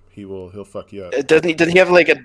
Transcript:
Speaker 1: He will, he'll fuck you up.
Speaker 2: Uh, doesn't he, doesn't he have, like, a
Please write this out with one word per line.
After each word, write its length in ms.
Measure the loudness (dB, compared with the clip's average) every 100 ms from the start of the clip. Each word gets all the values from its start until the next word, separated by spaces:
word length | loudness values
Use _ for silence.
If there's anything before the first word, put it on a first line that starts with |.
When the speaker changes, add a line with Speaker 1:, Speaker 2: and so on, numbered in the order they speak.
| _
Speaker 1:
He 160 | -20 -16
will, 240 | -16 -16
he'll 160 | -18 -16
fuck 260 | -16 -16
you 120 | -16
up. 100 | -10
Speaker 2:
Uh, 80 | -8
doesn't 260 | 0 0 0
he, 60 |
doesn't 200 | -2 0
he 40 | 2
have, 140 | 4
like, 180 | 4 4
a 60 | 0